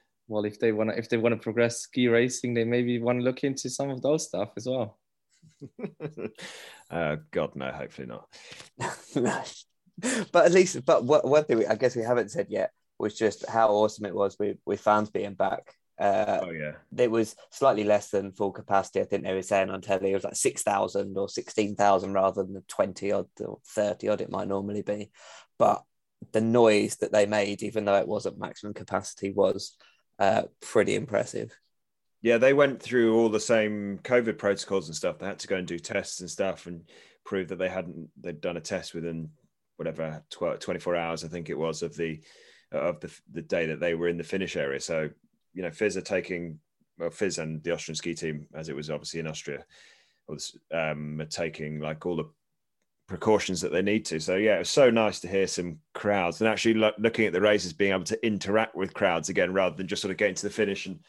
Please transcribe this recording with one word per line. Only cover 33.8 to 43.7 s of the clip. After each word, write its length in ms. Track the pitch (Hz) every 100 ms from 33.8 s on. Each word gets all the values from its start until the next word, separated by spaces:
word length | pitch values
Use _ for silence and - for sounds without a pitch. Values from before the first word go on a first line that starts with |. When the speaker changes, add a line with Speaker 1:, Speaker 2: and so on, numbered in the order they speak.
| 101 98
Speaker 2:
covid 360 | - 123 113 -
protocols 500 | 101 98 - 98 78
and 80 | 80
stuff. 240 | 90 80
They 60 | 95
had 140 | 92
to 80 | -
go 100 | 95
and 100 | 87
do 100 | 87
tests 440 | - 101 - -
and 80 | 87
stuff 380 | - 95 87 90
and 200 | 85 - - - _ -
prove 240 | 98 87
that 80 | 90
they 100 | 92
hadn't, 400 | 92 90 82 80 -
they'd 220 | 87 78
done 160 | 90 85
a 60 |
test 340 | 80 92 - 82
within 360 | 85 82 78 - _ _ _ -
whatever, 480 | 82 80 80 78 -
twelve, 300 | - 85 -
twenty-four 360 | - 87 90 85
hours, 300 | 85 82 82
I 20 |
think 220 | 87 80
it 80 | 73
was, 260 | 82 78
of 140 | 82 78
the, 240 | 82 78 _ - - _ -
of 300 | 73 82 80
the, 120 | 80 - _
the 80 | 82
day 240 | 80 90
that 160 | 80